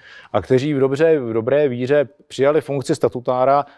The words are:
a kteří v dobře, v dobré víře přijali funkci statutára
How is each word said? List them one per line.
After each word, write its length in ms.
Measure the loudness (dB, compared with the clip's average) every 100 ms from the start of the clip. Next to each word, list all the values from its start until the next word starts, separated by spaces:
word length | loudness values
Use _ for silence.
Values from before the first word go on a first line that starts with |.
| -20 -20 -6
a 100 | -6
kteří 320 | 0 0 0
v 40 | 0
dobře, 420 | 0 2 2 2
v 120 | 0
dobré 360 | -4 0 0 0
víře 400 | -2 0 0 0 _ _
přijali 320 | -2 0 0
funkci 340 | -2 -8 -4
statutára 680 | -2 -2 -2 -4 0 2 2 0